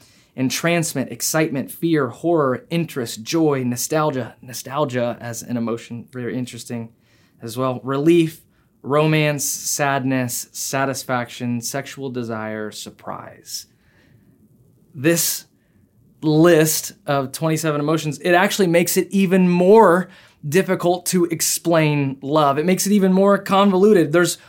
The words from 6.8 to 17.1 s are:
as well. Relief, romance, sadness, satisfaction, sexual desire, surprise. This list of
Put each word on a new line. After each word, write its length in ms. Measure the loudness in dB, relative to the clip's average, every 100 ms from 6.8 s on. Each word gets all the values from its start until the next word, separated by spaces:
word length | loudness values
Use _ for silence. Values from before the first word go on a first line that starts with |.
| -12 _ _ _ _ _
as 160 | -12 -4
well. 240 | -4 -4
Relief, 600 | -4 0 4 4 2 -4 _ _ _ _
romance, 640 | -2 2 2 2 2 -2 -4
sadness, 1040 | -6 -6 -2 0 0 0 -2 -2 -6 -12
satisfaction, 1080 | -12 -6 -4 -4 -4 -6 -6 -6 -8 -6 -6
sexual 480 | -6 -8 -10 -12 -10
desire, 600 | -8 -6 -8 -8 -8 -10
surprise. 960 | -12 -16 -16 -14 -14 -14 -20 -16 -14 -16 _ _ _ _ _ _ _ _ _ _ _ _
This 520 | -2 0 2 0 -6 -10 _ _ _ _ _ _ -6
list 720 | 0 4 6 4 2 -2 -8 -12
of 260 | -4